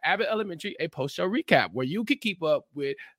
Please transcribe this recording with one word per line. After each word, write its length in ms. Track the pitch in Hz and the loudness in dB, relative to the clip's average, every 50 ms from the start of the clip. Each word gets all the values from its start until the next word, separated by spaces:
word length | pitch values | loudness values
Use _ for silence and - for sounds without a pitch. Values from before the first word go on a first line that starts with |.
| - | 0
Abbott 240 | 151 185 202 220 - | 2 2 2 2 0
Elementary, 460 | 220 214 220 202 170 156 - 208 - - | 0 0 -2 -4 -6 -8 -8 -8 -6 -4
a 80 | 160 | -4
post-show 420 | 165 - - 135 143 - - 180 185 | -4 -2 -2 -4 -4 -2 -2 -2 0
recap, 420 | 208 285 330 - 190 139 104 87 | 0 0 2 4 4 4 4 2
where 140 | 87 123 131 | 0 -2 -2
you 180 | 131 160 220 233 | -2 -2 0 0
can 140 | 214 285 - | 0 0 0
keep 220 | - 220 190 175 160 | 0 -4 -4 0 2
up 220 | 151 151 139 - _ | 2 2 2 0 _
with 240 | - 147 139 139 147 - - - - | -8 -4 -4 -4 -4 -6 -10 -20 -16